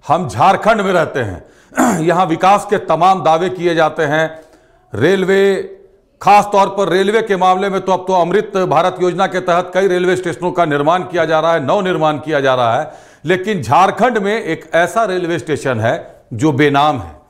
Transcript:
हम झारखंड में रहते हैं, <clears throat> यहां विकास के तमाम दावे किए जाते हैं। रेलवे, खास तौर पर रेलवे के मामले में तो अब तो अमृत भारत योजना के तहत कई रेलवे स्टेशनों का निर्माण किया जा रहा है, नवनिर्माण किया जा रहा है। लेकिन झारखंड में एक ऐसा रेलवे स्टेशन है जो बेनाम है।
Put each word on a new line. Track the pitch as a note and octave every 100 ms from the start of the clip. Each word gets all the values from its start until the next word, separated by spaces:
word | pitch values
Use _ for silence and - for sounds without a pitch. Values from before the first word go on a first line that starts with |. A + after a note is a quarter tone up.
| -
हम | D#3+ D#3+
झारखंड | G#2 E3 F#3+ G3 G#3+
में | G3
रहते | F3+ D3+ C#3+
हैं, | A2 F2 - _ _ - B3+ F3+
<clears throat> |
यहां | D#3+ E3+ F#3
विकास | D#3+ F3+ G3+ -
के | G3
तमाम | - D#3+ F3+ F#3+
दावे | D#3 D#3+ F#3
किए | F3+ E3+ E3
जाते | D#3 -
हैं। | C#3+ D3+ D#3+ D#3 - _ _ _ _ G2+
रेलवे, | C#3+ F#3+ F#3 G3 G3 F#3+ - - - _ _ _
खास | - G#3 G3+
तौर | G3+ F#3+
पर | F#3+ F#3+
रेलवे | F3+ G3 A3
के | A3 F#3+
मामले | F#3 F#3 G3+
में | F#3+
तो | F#3+
अब | F3+ F#3
तो |
अमृत | F#3 E3+ F#3 G#3+ G3
भारत | F3+ D3+ F3+ F3+
योजना | F3+ E3+ F#3+
के | F3+
तहत | F3+ E3+ F3+
कई | F#3 G3
रेलवे | F3+ F3+ F#3
स्टेशनों | F3+ D3 F3
का | F3 E3+
निर्माण | D3+ D3 F3+
किया | - F3 D#3+
जा | D#3+
रहा | D#3+
है, | E3 C#3+
नवनिर्माण | G3 F#3 E3+ D#3 D3+
किया | C#3+ D3+
जा | C3+ B2+
रहा | A#2+ A#2+
है। | D3+ - - - D3
लेकिन | F#3 F#3 G3+
झारखंड | A2+ D3 F#3+ F#3+ A#3 A3+
में | G3 A3
एक | D#3+ D#3+ -
ऐसा | E3 E3+ G#3+
रेलवे | A3 F#3 E3+ E3+
स्टेशन | - C#3+ C#3 A#2+
है | A2+ D#3 - - _
जो | A#2 D3+
बेनाम | C3 D3 C#3 D3+ C#3
है। | F2 - _